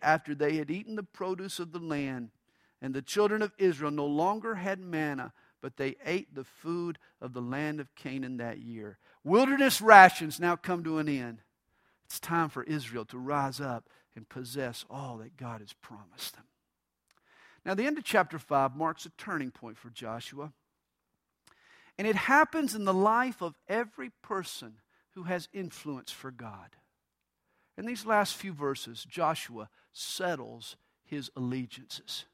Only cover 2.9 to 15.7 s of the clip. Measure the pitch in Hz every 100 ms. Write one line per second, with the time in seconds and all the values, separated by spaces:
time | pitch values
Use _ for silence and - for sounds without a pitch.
2.9 | 135 127 208 208 214 208 - 190 143 151
3.9 | 147 147 147 180 214 226 208 185 190 185
4.9 | 160 151 135 127 - _ _ 135 - 135
5.9 | - 156 180 - 143 127 - 160 175 170
6.9 | 160 _ - 127 123 123 135 151 151 135
7.9 | - 135 135 131 123 117 113 117 113 104
8.9 | - _ _ 143 208 269 277 269 - 214
9.9 | 208 185 - 156 139 175 175 - 175 160
10.9 | 156 156 139 120 113 _ _ _ _ _
11.9 | _ - - - 170 160 135 - 151 117
12.9 | 117 110 127 127 143 135 127 139 117 -
13.9 | _ _ 113 113 131 123 139 127 117 -
14.9 | 135 139 113 117 131 123 113 101